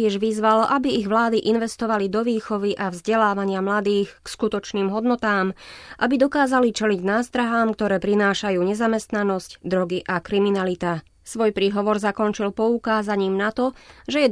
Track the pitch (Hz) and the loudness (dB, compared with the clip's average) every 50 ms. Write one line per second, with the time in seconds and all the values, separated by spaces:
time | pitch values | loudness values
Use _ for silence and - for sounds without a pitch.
0 | 220 214 196 196 214 220 214 214 214 220 220 220 220 - 277 277 254 277 - 233 | 0 0 0 0 0 -2 0 0 2 4 4 4 4 2 0 0 0 0 0 0
1 | 196 196 220 226 233 226 226 - - 214 226 233 226 220 - - 233 220 220 208 | 0 0 2 2 2 2 0 0 2 2 0 0 0 -4 -4 -4 -2 -2 0 0
2 | 196 196 190 214 233 240 226 220 - - 214 202 202 208 - - 202 185 175 170 | -2 0 -2 0 0 0 -2 -2 -2 -4 -4 -2 -2 -2 -2 -2 -4 -6 -6 -6
3 | - 208 220 226 214 202 202 196 196 196 190 190 190 196 202 208 196 202 208 202 | -2 0 2 4 4 2 2 0 0 -2 0 0 0 0 0 0 0 2 2 0
4 | 202 - - - _ - - - 240 214 - 202 - - - 202 196 190 202 220 | 0 -2 -6 -14 _ -16 -6 -4 -2 -2 -2 -4 -6 -4 -2 -2 -2 0 -2 0
5 | 226 247 240 233 226 214 208 196 185 190 185 - - - - - - - - - | 0 0 0 0 0 0 0 2 0 -2 -4 -6 -14 -20 -20 -20 -20 -20 -6 -4
6 | 233 247 285 240 269 277 - 294 277 254 262 262 247 233 - - 214 214 202 175 | 0 0 2 2 2 2 4 2 2 2 4 2 2 2 2 0 0 0 0 0
7 | 180 196 208 233 240 - - 247 240 226 233 233 226 220 214 - 214 202 196 185 | 0 0 0 0 -2 -2 -2 -2 -2 0 0 2 2 0 0 0 0 0 0 0
8 | - 202 208 208 202 196 190 - 214 202 190 180 180 196 208 220 233 226 226 220 | 0 2 2 2 2 2 0 0 -2 0 0 2 2 0 0 0 0 0 0 -2
9 | - - 226 208 202 202 190 180 - - - - - 175 185 185 185 170 185 180 | -2 -4 -4 -2 0 0 -2 -2 -6 -10 -16 -12 -6 -2 0 0 0 0 -4 -6
10 | - - 185 170 - - 208 202 202 202 196 190 185 185 180 - 180 175 170 156 | -4 -4 -4 -4 -4 -2 0 2 2 2 2 0 0 -2 -2 -2 -2 -4 -4 -4
11 | - _ _ _ _ - - 226 220 214 208 196 196 196 202 208 202 214 208 202 | -8 _ _ _ _ -10 -2 0 0 0 2 2 0 0 0 0 0 0 0 0
12 | 208 202 - - 214 208 208 - 208 202 196 - 220 233 240 233 - 233 220 214 | 0 -2 0 0 -2 -2 0 -2 -4 -4 -2 0 0 0 0 0 0 -2 -2 0
13 | 202 208 208 202 196 190 190 196 202 220 - - 247 262 - - - - - - | 0 -2 -2 0 0 0 0 0 -2 -2 -2 -2 -2 -2 -4 -8 -16 -20 -20 -16
14 | - - 262 302 285 233 | -8 -4 0 2 2 2